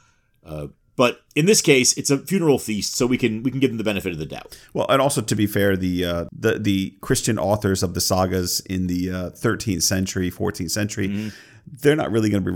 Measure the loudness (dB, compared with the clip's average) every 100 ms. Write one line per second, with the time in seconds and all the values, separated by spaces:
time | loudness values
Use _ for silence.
0 | _ _ _ _ -14 -10 -10 -14 _ 2
1 | 2 0 _ 0 4 4 6 6 4 2
2 | 0 0 0 0 2 2 0 -4 -4 0
3 | 0 2 0 0 -2 2 0 0 -2 -2
4 | -4 -6 -8 -10 -14 -20 -10 -4 0 2
5 | 2 0 -2 0 0 2 2 2 0 0
6 | -2 -2 -6 -2 0 0 2 0 0 -6
7 | -2 -2 0 0 0 0 0 0 -2 -2
8 | 0 0 0 0 -2 -4 -4 -4 -2 -2
9 | -2 -4 -8 -4 -2 -2 -2 -2 0 0
10 | -2 -2 -4 -2 -4 -4 -6 -4 -4 -4
11 | -4 -4 -6 -10 -20 -20 -20 -2 2 2
12 | 2 2 2 2 0